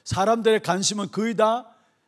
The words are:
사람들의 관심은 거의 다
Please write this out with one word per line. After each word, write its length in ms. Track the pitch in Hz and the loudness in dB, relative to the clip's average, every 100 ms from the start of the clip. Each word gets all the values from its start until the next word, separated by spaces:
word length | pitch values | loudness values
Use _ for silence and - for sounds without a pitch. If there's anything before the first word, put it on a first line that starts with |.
사람들의 560 | - 180 202 233 226 220 | -8 -2 2 2 2 2
관심은 500 | 190 185 196 208 196 | 0 -2 -2 -4 -6
거의 240 | - 226 | -4 -2
다 400 | 220 214 233 - _ _ _ | 2 2 0 -6 _ _ _